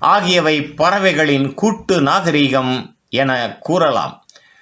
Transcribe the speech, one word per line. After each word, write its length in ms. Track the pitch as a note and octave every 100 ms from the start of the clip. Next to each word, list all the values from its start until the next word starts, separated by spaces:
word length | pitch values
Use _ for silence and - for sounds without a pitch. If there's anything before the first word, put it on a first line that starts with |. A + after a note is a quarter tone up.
ஆகியவை 640 | D3+ G3+ F3+ F3 D#3 D3+
பறவைகளின் 920 | D3 - E3 G3+ F#3+ D3+ D3+ C#3 C3+
கூட்டு 460 | C#3+ A3 - - F3+
நாகரிகம் 960 | C#3 F#3 E3+ D3+ C#3 C3 B2+ B2+ - _ _
என 480 | A#2 C3+ B2+ A2+ -
கூறலாம். 640 | - F3 D#3 A2+ C#2+ E2 _ - _ _